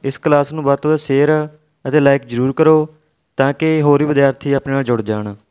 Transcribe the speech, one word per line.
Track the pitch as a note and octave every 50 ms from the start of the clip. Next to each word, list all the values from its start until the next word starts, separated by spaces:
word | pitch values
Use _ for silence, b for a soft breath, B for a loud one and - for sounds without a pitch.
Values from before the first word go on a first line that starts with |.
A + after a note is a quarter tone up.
| -
ਇਸ | C3+ C3 -
ਕਲਾਸ | - D#3 D3 C#3+ C#3+ - D3+
ਨੂੰ | D#3 D3
ਵੱਧ | C#3 C#3 C#3
ਤੋਂ | - D3+
ਵੱਧ | D#3 D3
ਸ਼ੇਅਰ | - - C3+ C3+ D3 D3 D#3 D3+ D3+ D3+ D3+ _ _ _ _ _ -
ਅਤੇ | C#3 C3 D3+
ਲਾਈਕ | C#3+ C#3 C#3 C3 B2
ਜ਼ਰੂਰ | A#2+ A#2+ A#2+ B2+ C3+ C3
ਕਰੋ | - D#3+ D#3 D#3 D#3 D3+ D#3 - _ _ _ _ _ _ _ _ -
ਤਾਂ | C3+ C#3 C#3
ਕਿ | - D#3+ D#3+ D#3+ D#3 D3
ਹੋਰ | D3 D3 C#3
ਵੀ | D3+ D3
ਵਿਦਿਆਰਥੀ | D3 C#3 C#3 C3+ C3 - - C#3+ C#3
ਆਪਣੇ | C3+ - C#3 C3+
ਨਾਲ | C#3 C3+
ਜੁੜ | A#2 A#2+ A2+ G#2+
ਜਾਣ। | G#2 G#2+ G#2+ G#2 G#2 G2+ G2+ _ _